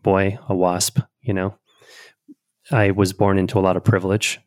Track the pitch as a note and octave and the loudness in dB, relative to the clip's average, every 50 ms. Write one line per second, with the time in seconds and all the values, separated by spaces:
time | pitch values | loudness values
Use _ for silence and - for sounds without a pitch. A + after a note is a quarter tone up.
0 | - G#2 F#2+ F#2+ G2 G2 G2+ - - - G2 F#2 F2+ F2+ F2+ F2+ - - _ - | 2 2 2 2 2 -2 -4 -6 -6 -4 -2 0 2 0 0 0 -4 -2 _ -4
1 | - _ _ _ _ - G2+ F#2+ F#2 G2 - _ _ _ _ _ _ - - - | -4 _ _ _ _ -6 -4 -2 -4 -6 -6 _ _ _ _ _ _ -20 -20 -20
2 | - - _ _ _ - - _ _ _ _ _ _ - C#3+ A#2+ G#2 G2 F#2+ G2+ | -20 -20 _ _ _ -20 -20 _ _ _ _ _ _ -2 0 2 2 2 2 2
3 | G2 F#2 G2 - G#2 G2+ F#2+ G2 F#2 F2 - G2+ F#2+ F#2+ F2+ F#2 - - - F#2 | 0 0 0 0 0 0 2 0 -2 0 0 0 0 2 0 2 0 0 0 0
4 | F#2 F#2 G2 G#2+ - - - - _ | -2 -2 -2 -2 -2 -6 -8 -8 _